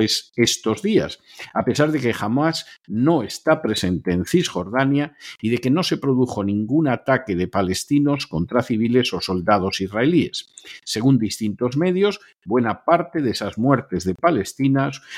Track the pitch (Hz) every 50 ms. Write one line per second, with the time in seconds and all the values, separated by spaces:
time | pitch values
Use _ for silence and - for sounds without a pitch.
0 | 110 107 - - - - _ - 120 - - - - 110 107 - - 214 220 139
1 | 76 78 - - _ _ - - - - - 101 104 127 107 139 151 156 156 147
2 | 123 117 107 - 104 104 120 135 151 165 160 - - - - - _ - 101 113
3 | 127 156 170 147 107 98 - - - 156 156 156 - 110 104 - - 90 92 80
4 | - 92 87 90 87 - - 92 - - - 87 90 95 113 131 139 135 139 143
5 | 147 143 - _ - - - - - 110 120 120 - 127 139 175 180 - 165 -
6 | - 139 131 127 127 123 - 104 98 101 101 104 107 107 135 160 160 135 117 -
7 | - - 131 120 - 107 92 85 90 - - 98 98 90 92 - - - 143 143
8 | 143 143 143 139 - - - 80 87 - 110 123 117 - 117 107 117 117 120 127
9 | 117 - - 87 - - 92 92 85 107 104 98 90 98 - - 95 92 101 110
10 | 123 151 180 151 95 - - - - - _ - - - - - - - - 110
11 | 117 139 135 120 110 101 - - 110 107 98 - 123 123 127 143 175 185 180 185
12 | 196 208 196 - - - _ _ _ 90 110 127 117 110 107 - - - 170 165
13 | 170 175 - 165 143 113 98 - 104 98 - 104 117 139 139 117 - - 92 87
14 | 85 92 90 - - 175 160 110 95 - - - 135 139 135 135 135 139 135 -
15 | - - -